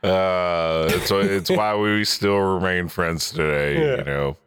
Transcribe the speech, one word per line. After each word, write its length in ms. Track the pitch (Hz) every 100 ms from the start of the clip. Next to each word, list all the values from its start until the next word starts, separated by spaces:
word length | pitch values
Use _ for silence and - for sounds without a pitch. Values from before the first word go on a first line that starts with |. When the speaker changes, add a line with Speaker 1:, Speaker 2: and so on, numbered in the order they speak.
Speaker 1:
Uh, 840 | 87 95 95 90 90 85 82 80 80
it's, 200 | 87 -
it's 400 | 98 98 98 85
why 240 | - 107 104
we 280 | 104 104
still 340 | 104 - 101 101
remain 500 | 95 95 92 90 87
friends 420 | - 85 82 -
today, 440 | 80 78 73 73 73
Speaker 2:
Yeah. 160 | 151 127
Speaker 1:
you 60 |
know. 320 | 69 71 71 71